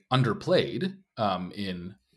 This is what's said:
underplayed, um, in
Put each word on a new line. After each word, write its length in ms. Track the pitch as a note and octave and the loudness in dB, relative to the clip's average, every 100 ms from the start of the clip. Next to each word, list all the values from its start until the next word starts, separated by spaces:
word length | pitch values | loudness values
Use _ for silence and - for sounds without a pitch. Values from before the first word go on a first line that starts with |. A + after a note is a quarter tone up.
| - | 0
underplayed, 840 | C3 A2+ G2 - F3 D#2+ - F#3+ - _ - | 2 4 0 2 2 2 -2 -4 -6 _ -2
um, 340 | G#2 F#2 F2+ | 0 0 -4
in 440 | - G2 F2+ F2+ - _ | -6 -6 -6 -10 -14 _